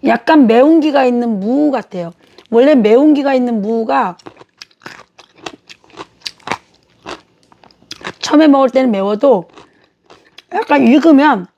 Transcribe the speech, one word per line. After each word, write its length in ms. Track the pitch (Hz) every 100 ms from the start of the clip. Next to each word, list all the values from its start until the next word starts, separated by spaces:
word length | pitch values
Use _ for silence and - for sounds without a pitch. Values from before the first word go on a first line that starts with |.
| 254
약간 420 | 233 - 320 240
매운기가 580 | 226 285 330 302 277 254
있는 340 | 240 240 208
무 320 | 196 269 302
같아요. 400 | 262 196 185 170 175 _ - _
원래 260 | 233 269 294
매운기가 580 | 208 226 302 285 277
있는 280 | 269 247 233
무가 560 | 202 226 226 269 208 175 190 _ - _ - _ - - - _ _ _ - - _ - _ - - _ - _ - - _ _ _ _ - - _ _ _ _ _ _ _ - - -
처음에 280 | - 294 311
먹을 220 | 277 269
때는 220 | 262 262
매워도 580 | 202 196 208 277 214 165 - - _ _ _ _ - _ - _
약간 320 | 370 453 294 233
익으면 600 | 277 302 277 294 226 180